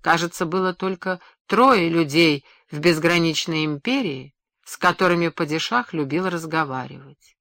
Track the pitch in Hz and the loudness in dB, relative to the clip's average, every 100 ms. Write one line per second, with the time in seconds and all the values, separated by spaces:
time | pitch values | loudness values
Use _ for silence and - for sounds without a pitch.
0 | 165 165 170 - 175 185 185 180 190 185 | 2 0 0 -4 -4 -2 -2 -4 -6 -6
1 | 190 180 - _ _ 202 262 226 165 165 | -6 -8 -10 _ _ 4 6 6 2 0
2 | 151 151 165 143 _ _ _ 151 170 156 | 2 4 4 2 _ _ _ 0 2 4
3 | 165 175 165 151 - 160 156 143 - 269 | 2 2 0 -2 -4 -2 -2 -4 -2 -2
4 | 214 131 139 _ _ _ - - 180 170 | -2 -8 -12 _ _ _ -20 -2 -2 2
5 | 185 175 170 - 156 160 - 233 240 170 | 2 2 0 -2 -4 -4 -2 -2 -2 -6
6 | 139 160 185 175 160 160 147 131 123 139 | -4 -2 -2 -6 -4 -4 -4 -6 -10 -16
7 | 139 143 _ _ | -20 -20 _ _